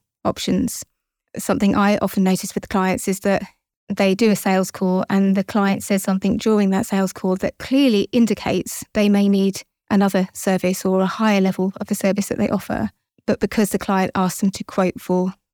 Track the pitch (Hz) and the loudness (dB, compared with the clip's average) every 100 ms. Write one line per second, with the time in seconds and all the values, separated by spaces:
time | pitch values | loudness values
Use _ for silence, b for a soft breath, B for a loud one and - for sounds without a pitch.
0 | _ _ - - - 185 - - - _ | _ _ -6 -4 -2 -2 -2 -6 -14 _
1 | _ _ _ - - 190 202 208 202 208 | _ _ _ -8 -4 0 2 2 2 2
2 | 196 - 190 185 - - - 196 185 180 | 0 0 2 0 -2 -8 -4 -2 0 -2
3 | - 190 202 190 - _ _ _ - 202 | -2 -2 0 -2 -2 _ _ _ -8 0
4 | 196 190 226 196 202 190 185 - 190 185 | 2 4 2 2 2 0 0 -2 0 0
5 | - 196 196 196 190 214 196 196 - 196 | 0 2 2 2 0 0 0 0 -2 -2
6 | - 190 196 - 220 214 196 190 - 196 | 0 -2 0 0 2 2 2 0 0 -2
7 | 190 - 190 185 - - - 269 277 208 | -2 -2 -2 -2 -4 -6 -2 2 4 2
8 | - 240 226 208 - 185 - - - 220 | 2 2 2 0 -2 -2 -4 -10 -6 0
9 | 208 202 202 196 196 190 - _ - 202 | 2 4 4 4 2 -2 -10 _ -2 2
10 | 196 190 185 - - 185 180 190 190 185 | 2 2 -2 -4 -2 0 0 -2 0 0
11 | 190 - 220 202 190 185 190 - - 208 | 0 0 2 4 2 0 -2 -4 -6 -2
12 | 196 196 - - 208 202 - - 220 - | 0 0 -2 -2 -2 -2 -4 -4 -6 -8
13 | _ _ - 208 202 - 202 196 - 190 | _ _ -4 -2 -2 0 0 0 0 0
14 | 185 - 185 - 196 - - - 185 - | 0 0 -2 0 -2 -2 -4 -2 0 -2
15 | - 180 185 - _ | -2 -2 -2 -6 _